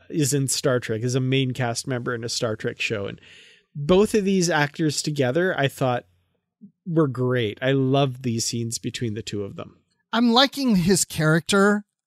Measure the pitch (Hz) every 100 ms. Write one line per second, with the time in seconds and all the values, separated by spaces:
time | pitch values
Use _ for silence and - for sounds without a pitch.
0 | - 170 135 143 135 - 147 123 - 110
1 | 123 131 131 135 131 123 120 113 - 127
2 | 127 120 117 - 120 107 120 123 - 110
3 | 101 120 - - - _ _ 151 147 185
4 | 214 220 196 190 170 156 143 - 156 -
5 | 156 147 123 147 185 139 139 - 131 123
6 | - _ _ _ _ _ 196 _ - 165
7 | 147 123 127 127 107 107 131 139 131 139
8 | 139 127 127 113 - 117 117 117 127 -
9 | 117 107 - 104 98 170 - - _ _
10 | _ 226 240 233 277 277 262 190 170 185
11 | - - 156 160 - 202 202 208 - _